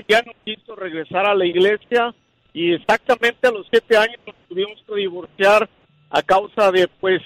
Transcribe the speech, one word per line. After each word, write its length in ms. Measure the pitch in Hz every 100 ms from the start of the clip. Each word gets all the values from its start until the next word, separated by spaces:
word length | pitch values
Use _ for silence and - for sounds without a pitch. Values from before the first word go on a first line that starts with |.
| -
ya 140 | 214
no 100 | 233 -
quiso 300 | - 214 -
regresar 520 | 208 185 160 156 180 208
a 80 |
la 120 | 196 175
iglesia 680 | 175 196 208 - 240 233 - _ _ _
y 200 | 156 170
exactamente 720 | 165 - 220 - 240 233 - 254
a 40 |
los 140 | 214 -
siete 260 | 226 - 220
años 220 | 220 240 -
nos 80 | - -
tuvimos 340 | 175 202 214 -
que 80 | 208
divorciar 760 | 196 175 160 - 196 214 220 _ _ _ _
a 120 | -
causa 500 | - 190 208 - 202
de, 160 | 185 180
pues, 340 | _ 190 180